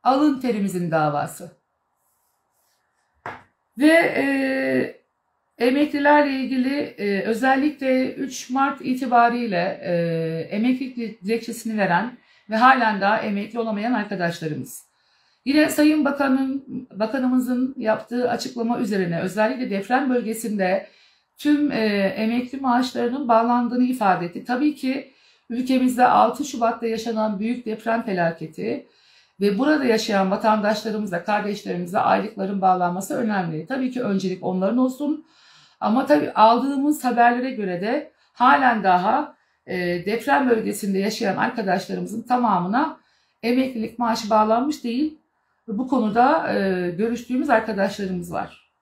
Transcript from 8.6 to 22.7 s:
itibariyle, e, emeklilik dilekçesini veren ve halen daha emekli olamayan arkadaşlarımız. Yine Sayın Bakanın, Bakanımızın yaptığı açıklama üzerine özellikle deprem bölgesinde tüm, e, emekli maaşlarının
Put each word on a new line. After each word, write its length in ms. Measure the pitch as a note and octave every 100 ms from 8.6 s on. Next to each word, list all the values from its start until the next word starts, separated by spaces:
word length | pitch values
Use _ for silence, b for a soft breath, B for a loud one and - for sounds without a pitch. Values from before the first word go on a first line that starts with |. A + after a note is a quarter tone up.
| C#4 C#4+
itibariyle, 960 | C4 B3+ C4 A#3+ A#3 A#3 A#3+ F3+ F#3 -
e, 100 | - F3 E3+ E3 E3 E3 -
emeklilik 720 | G#3 A#3+ B3+ C4 - A3+ -
dilekçesini 540 | F#3 A3+ A3+ A3+ A3+ G#3+
veren 400 | F#3 F3 A3+ - b b b
ve 80 | A3
halen 440 | B3+ C4 A3+ G3+
daha 160 | G3 A3
emekli 400 | G#3+ G3+ G#3 A#3
olamayan 340 | A3+ G#3 A3+
arkadaşlarımız. 920 | A#3 G3+ F#3+ E3+ E3 D#3 C#3+ B2+ - _ _ _ _ _ _ -
Yine 240 | D4+ D4+
Sayın 360 | - D4+ D#4 C#4
Bakanın, 840 | C#4 C#4 C4 C4+ C#4 - B3+ -
Bakanımızın 840 | F#3+ A3 C4+ B3+ B3+ B3 B3 B3+ -
yaptığı 520 | A3 A3 - A#3+ A#3+
açıklama 500 | - B3+ - A3+ A#3+
üzerine 400 | A3+ G3+ F3+ E3
özellikle 500 | F#3 F#3+ A3 C4 B3+
deprem 400 | G3 G3 B3+ D4
bölgesinde 800 | B3 G#3+ A3 A3+ G#3 F#3 F#3+ B B B B B _
tüm, 340 | D4 D4 D4
e, 140 | A3+ A3 G3+ G3 G3
emekli 400 | A3 A#3+ B3 C4+
maaşlarının 680 | C4+